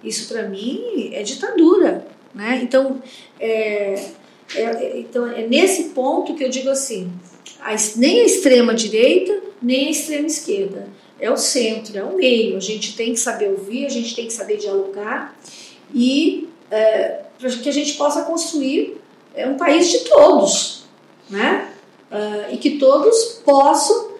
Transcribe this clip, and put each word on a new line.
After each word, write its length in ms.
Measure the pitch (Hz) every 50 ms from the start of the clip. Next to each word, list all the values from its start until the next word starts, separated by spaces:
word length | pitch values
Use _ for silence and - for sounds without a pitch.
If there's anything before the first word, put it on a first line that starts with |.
| -
Isso 240 | 220 220 - -
pra 220 | - 233 226 208 196
mim 600 | 190 190 220 247 311 415 480 480 427 294 202 185 -
é 80 | 190
ditadura, 840 | 208 202 269 - - 466 480 359 330 330 392 403 320 220 180 175 - - - _ _ _ _
né? 260 | 196 202 226 254 262 247
Então, 360 | 240 - 262 269 269 262 269 - - - - - _ _ -
é, 540 | - 226 220 220 220 214 208 208 202 196 196 196 - - - - - _ _ _ _ _ -
é, 60 | -
é, 380 | 220 233 226 226 - - - 240
então, 280 | 233 - - 247 240
é 180 | 233 226 226 226
nesse 400 | 226 247 302 359 381 381 339 - -
ponto 440 | - 262 254 269 320 370 - - -
que 100 | 302 269
eu 60 | 254
digo 200 | 226 262 240 269
assim: 420 | 269 262 - - 233 190 180 180 180 180 - - - - _ - - _
a 120 | - 214 214
es-, 220 | 214 - - -
nem 260 | 226 240 302 381 480
a 20 | 480
extrema 500 | 403 - - - 277 254 240 240 226 226
direita, 640 | 226 - 202 208 220 240 285 330 370 370 - 415 392 - - - -
nem 260 | 247 240 254 269 285
a 40 | 311
extrema 340 | 320 302 - 311 302 285 302
esquerda. 600 | 320 311 - - - 214 196 196 180 185 196 202 202 - - _ _ _ _
É 100 | - 214
o 60 | 247
centro, 600 | 226 - - - 269 233 220 220 214 - - -
é 60 | 196 202
o 120 | 269 381
meio. 400 | 381 320 254 240 220 214 190 185
A 60 | 190
gente 340 | 185 214 214 214 - - -
tem 160 | - 226 226 226
que 60 | 226
saber 300 | - 247 220 208 208 196
ouvir, 360 | 196 185 190 196 226 269 285
a 40 | 269
gente 260 | 240 240 226 - -
tem 100 | 233 226
que 60 | - -
saber 240 | - 196 208 214
dialogar 800 | 202 208 202 196 196 190 - - 208 208 214 254 294 - - - _ _ - - - - - - - - _ -
e, 540 | 240 240 254 269 294 330 - - - - - - _ _ _
é, 500 | 220 214 220 220 220 202 - - - - - - -
pra 120 | _ 254 254
que 180 | 233 - -
a 60 | 294 269
gente 200 | 294 302 294 -
possa 280 | - 285 294 285 339
construir, 760 | - 320 330 330 - - 330 294 262 269 277 381 - - - - - _ _ _ _ _ _
é, 100 | - -
um 100 | 254 285
país 320 | - - 277 294 339 349 -
de 100 | - 494
todos, 840 | - - - - 294 349 302 - - - - - - - - - - - _ _ _ _ _ _ _ -
né? 380 | 190 202 226 285 359 294 - - - - - _ _ _ _ _
Ah, 380 | - 208 208 214 208 208 208 - -
e 40 |
que 200 | 240 - - -
todos 640 | 285 269 262 285 294 294 440 466 453 - - - - -
possam 680 | - 277 277 277 294 277 - - - 440 480 - - -